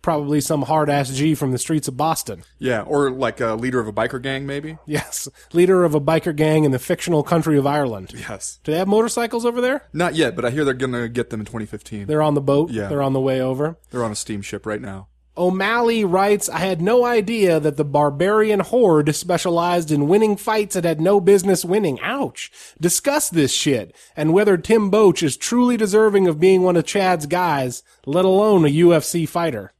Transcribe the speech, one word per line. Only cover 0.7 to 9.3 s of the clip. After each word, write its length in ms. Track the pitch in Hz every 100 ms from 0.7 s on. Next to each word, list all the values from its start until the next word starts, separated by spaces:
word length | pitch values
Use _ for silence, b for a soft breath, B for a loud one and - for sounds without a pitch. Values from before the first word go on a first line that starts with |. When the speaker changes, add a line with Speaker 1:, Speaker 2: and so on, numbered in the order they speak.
| 156 151 143 131
Speaker 1:
G 240 | 135 151
from 180 | 156 139
the 60 | 123
streets 280 | - 156 147
of 80 |
Boston. 480 | 127 156 165 - 92 - _
Speaker 2:
Yeah, 220 | 127 113
or, 300 | - 143 139
like, 280 | 131 127 -
a 140 | 117
leader 280 | 110 127 127
of 60 | 110
a 60 |
biker 280 | 104 117 131
gang, 260 | 135 135 139
maybe? 320 | 139 156 160 -
Speaker 1:
Yes, 420 | 147 - - - b b
leader 320 | 170 180 185
of 100 | 175
a 60 | 151
biker 340 | 143 160 175
gang 300 | 147 156 156
in 60 | 151
the 80 | 131
fictional 440 | - 180 - 160
country 360 | 143 170 156 147
of 80 | 139
Ireland. 480 | 147 139 104 92 -
Speaker 2:
Yes. 440 | - 98 - -
Speaker 1:
Do 80 | -
they 60 | 156
have 100 | 190
motorcycles 560 | 214 226 247 233